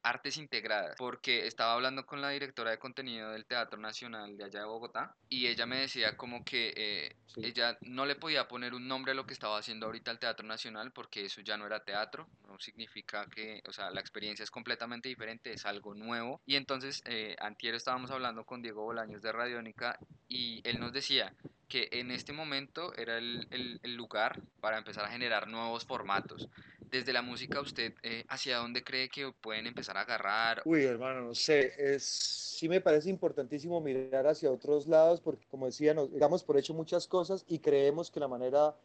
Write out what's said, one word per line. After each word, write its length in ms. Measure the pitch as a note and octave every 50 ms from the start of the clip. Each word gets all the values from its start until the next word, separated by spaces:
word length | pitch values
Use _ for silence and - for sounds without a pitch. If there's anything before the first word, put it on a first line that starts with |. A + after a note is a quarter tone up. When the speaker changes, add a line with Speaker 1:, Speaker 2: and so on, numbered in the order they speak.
| -
Speaker 1:
artes 340 | A#2 A#2+ B2+ - C#3+ A#2+
integradas, 580 | D#3 D3+ C#3+ B2+ A2+ G#2 A2 G#2+ G#2 F#2 D#2 - -
porque 480 | B2 B2 A#2+ - - C3 A#2+ A#2 F#2
estaba 260 | A#2 - - A#2 A2+ A#2
hablando 320 | A#2+ B2+ C3 C3+ C3+ C3
con 160 | - D3 C#3+
la 80 | C#3 C#3
directora 420 | C#3 C#3+ C#3 C3 - - A#2 A2+
de 80 | A2 A2
contenido 520 | - C3 A#2+ C#3 C3 B2+ A#2 A2 A2 A2
del 160 | A2 A2 G#2+
Teatro 340 | - B2+ A#2+ A2 - - G#2+
Nacional 560 | G#2+ A2 G#2+ - B2 A#2+ A2+ A2 G#2 G#2 G#2
de 80 | G2+ G2+
allá 160 | G2 G2+ G2+
de 60 | G#2+
Bogotá, 500 | G#2+ A2 A#2 A#2 A#2 - A2 D3 - - _ _ -
y 160 | C3+ B2+ B2
ella 180 | A#2 A#2 A#2 A#2
me 160 | A#2 B2+ C3
decía 380 | C3+ C3+ - B2+ A2+ G#2+ G#2 -
como 260 | B2+ A#2+ A#2+ A#2+ -
que, 300 | - - A#2+ A2+ G#2+ -
eh, 400 | - A2 G#2 G#2 F2+ C#2+ - - _ _
Speaker 2:
Sí. 140 | - - A#2 A2
Speaker 1:
ella 340 | A#2+ A#2+ A#2+ A#2 A#2+ A2+ -
no 260 | - B2 B2+ C3 C3+
le 80 | C#3+ C#3+
podía 320 | D3 D#3+ D#3+ D3+ C3+ A#2+
poner 280 | - A#2+ B2 B2 A#2+ B2
un 140 | B2 B2 C3
nombre 240 | C3 C3 C3+ C3+ C3
a 20 |
lo 100 | C3 C3
que 80 | A#2+ B2+
estaba 240 | - A2 G#2+ G#2+
haciendo 300 | G#2 G#2 A#2+ A2+ A2 A2+
ahorita 240 | A2 A2 A2+ - A#2+
el 80 | A#2 A2+
Teatro 280 | B2 A#2 A2 - G#2+
Nacional, 460 | A2 A2 A2+ - A#2+ A2 G#2+ A2+ C3 -
porque 320 | A#2+ A2+ - - G#2+ G2+
eso 160 | F#2+ - G#2+
ya 160 | G2 G#2+ G#2+
no 80 | G#2 G#2
era 180 | G2+ G#2+ - -
teatro, 460 | - G2+ G#2 A2 - - - D#3+ - - _ -
no 120 | G2+ G2 F#2+
significa 680 | - G#2+ G#2 A2 A2+ G#2+ - G#2 G2+ - G#2+ G#2 G2+ F2+ -
que, 280 | A2 A2 A2 G#2+ G2 -
o 60 | G2+ F#2+
sea, 180 | - G2+ F2+
la 100 | F#2+ G2
experiencia 420 | F#2+ - - G#2+ G2+ G#2+ G#2 G#2 A2
es 80 | -
completamente 580 | - B2 A#2 B2 A#2+ - A#2+ A#2 A#2+ A#2 A#2+ C3
diferente, 440 | B2+ A2+ A2 A2 A2+ A2+ - B2 A2
es 120 | G2 -
algo 300 | G#2 G2+ G2+ F#2+ G#2 G2+
nuevo. 480 | G#2 A2 A#2 A#2 A#2 A#2 B2 C#3+ - _
Y 120 | C3+ C#3
entonces, 460 | C#3 C3+ - C3+ C3 C3 C3+ C#3 - -
eh, 300 | A#2 A#2+ A2 G#2+ G#2 F2 -
antier 360 | - G#2 G#2+ - - A#2 A2+
estábamos 360 | A#2 - C3 B2+ B2+ B2+ B2
hablando 340 | C3+ C3 B2+ A#2+ A2 A2+ A2
con 180 | - C3 A#2+ A#2
Diego 200 | A#2 G#2 G#2+ G#2+
Bolaños 400 | A2+ A#2 A#2 A2+ A2 G#2+ G2+ G#2+
de 100 | A2+ A2
Radiónica, 640 | A#2 A#2+ B2 B2 A#2+ A2+ A2 G#2+ - A#2+ A#2+ - - - - - - _ -
y 320 | B2 B2+ B2 A#2 A2+ G#2+ - A#2
él 100 | A#2 A#2
nos 140 | A#2+ A#2+ A#2+
decía 420 | C3+ C3+ - C#3 B2+ G#2 F#2+ - - - - - _ _ -
que 200 | - B2 A2+ - -
en 180 | A#2+ B2 B2
este 220 | B2 A#2+ - - D3
momento 600 | D#3 D#3+ D3+ C#3 C#3 C#3 C3 - D#3+ E3+ F3+ -
era 200 | - A#2 A#2 A#2
el, 300 | A#2 A#2 A#2+ A#2+ A#2+ A#2 - -
el, 260 | B2+ B2+ B2 A#2 A2+ -
el 100 | B2 A#2+
lugar 480 | A#2+ A#2 - A2 G#2+ A2 C3 - - - - _ _
para 180 | - G#2+ A2 A2
empezar 260 | G#2 A2 G2+ G#2+ G#2
a 40 | G#2
generar 380 | A#2 B2 B2 A#2+ A2 G#2 G2
nuevos 380 | G#2+ A2+ A2+ A#2 A#2 A#2 A#2 A#2
formatos. 640 | - C3 A#2 - G2+ G2 G2 - - - - - - - - - - - -
Desde 320 | - - - B2+ A#2+ C3 B2+
la 100 | B2 B2
música, 380 | B2 B2 A#2 B2+ - C#3+ C#3+
¿usted, 340 | C#3+ C3+ - B2+ A2+ A2+ - - -
eh, 220 | A#2 A#2 A#2 - -
hacia 280 | C3+ C3 - C3+ B2
dónde 260 | A#2+ A#2+ A#2 A#2+ B2 -
cree 260 | - C3+ B2+ C3 C3
que 220 | - C#3+ C#3 C3 B2+ _
pueden 280 | - A2+ G#2+ A2 A2 A#2+
empezar 280 | A#2+ B2+ A#2 G2+ F#2
a 40 | G2
agarrar? 600 | G#2+ A#2+ A#2 G#2 G2+ G2 G#2 A2 A2+ A#2 A2+ - -
Speaker 2:
Uy, 180 | D#3+ E3 D3+ C3+
hermano, 380 | C3 A#2+ A2+ B2+ C3 C3 B2+
no 140 | B2 A#2 A#2+
sé, 360 | - - - D3+ C#3+ B2+ B2+ - -
es, 240 | C#3+ C#3 C#3 C3+ -
sí 640 | - - - - - - - - - - - E3 D#3+
me 120 | F3 F#3
parece 280 | F#3 F3+ D3+ D3+ D3+ F#3+
importantísimo 720 | F#3+ - F3 D#3+ - D3 C3 A#2+ D3 C#3+ C#3+ E3+ E3+ E3+
mirar 460 | D#3 C#3+ B2+ C3 C3 C3 C3 C3+ C3
hacia 240 | D3 D#3 - D#3+ C#3
otros 380 | B2+ B2 - C#3+ D3 D3 C#3+ D#3+
lados, 320 | D#3+ D#3 D#3+ E3 F3 E3
porque 260 | - D#3+ D3 - -
como 200 | _ - C3 C3
decía, 280 | B2+ A#2+ - D3+ D3+ D#3
nos 180 | D#3 C#3+ - - C#3
damos 240 | D3 C#3+ E3+ F3 -
por 160 | - D3 C#3
hecho 160 | C3 - D#3
muchas 320 | D#3+ D#3+ - F3+ F3 -
cosas 380 | - F3+ F#3 E3+ F3+ F#3+ F#3 -
y 140 | - E3+ C#3+
creemos 500 | - D3+ C#3+ C#3 C#3 C#3+ C#3+ D#3+ E3+ -
que 80 | - D3+
la 80 | D3
manera, 480 | C3 B2+ B2 B2+ B2+ C3 D3 D3+ D3+ D3 - _